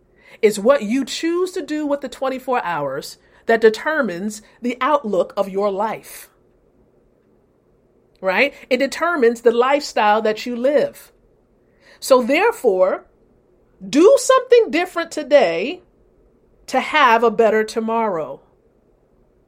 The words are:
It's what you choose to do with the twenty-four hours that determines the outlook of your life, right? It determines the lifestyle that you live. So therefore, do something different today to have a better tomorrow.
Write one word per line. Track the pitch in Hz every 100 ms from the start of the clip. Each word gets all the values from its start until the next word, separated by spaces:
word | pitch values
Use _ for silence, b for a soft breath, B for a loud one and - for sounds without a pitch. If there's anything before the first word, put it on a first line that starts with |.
| _ b b b
It's | 214 208
what | 208 -
you | 208 262
choose | 254 - 330 349 370
to | 370
do | 285 302
with | 294 285
the | 269
twenty-four | - 262 262 262 247
hours | 175 160 143 139 - - b b
that | - 226
determines | 220 214 302 311 226 170 214 208 b b
the | 240 247
outlook | 262 285 214 180 175 -
of | 196
your | 190 208
life, | 190 220 - - - - _ _ _ _ _ _ _ _ _ _ _ _ _ _ _ _ _ _ -
right? | 190 185 277 B B
It | 254
determines | 269 - 330 339 233 240
the | 240
lifestyle | 233 254 294 - 247 208 214
that | 214 214
you | 254
live. | 240 262 285 - - - _ _ _ _ _ _ b b b
So | - 254
therefore, | 233 302 453 - 240 185 185 339 - _ _ _ _ _ _ - 190
do | 277 392 554
something | - 523 494 480 381
different | 302 359 349 330
today | 311 277 294 185 165 233 359 _ _ _ _ _ _ _ _ -
to | 262
have | - 302 262 226
a | 233
better | 214 226 220
tomorrow. | 220 233 226 226 220 165 135 143 _ _ _ _ _ _ _ _ _ _